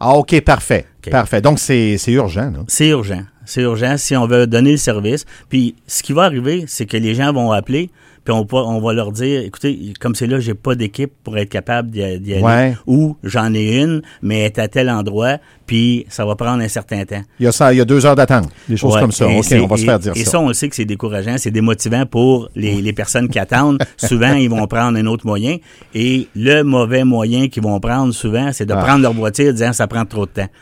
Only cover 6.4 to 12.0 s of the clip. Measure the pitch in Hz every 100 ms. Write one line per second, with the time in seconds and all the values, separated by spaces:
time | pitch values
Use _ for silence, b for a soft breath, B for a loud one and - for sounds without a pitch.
6.4 | 123 175 160 - 107 113 113 113 143 143
7.4 | 117 107 104 135 175 b b b - 113
8.4 | 107 127 117 113 110 113 104 104 131 139
9.4 | 101 - 143 120 95 98 120 113 120 131
10.4 | 117 104 - 123 107 - 139 - - 107
11.4 | 101 101 - 120 120 110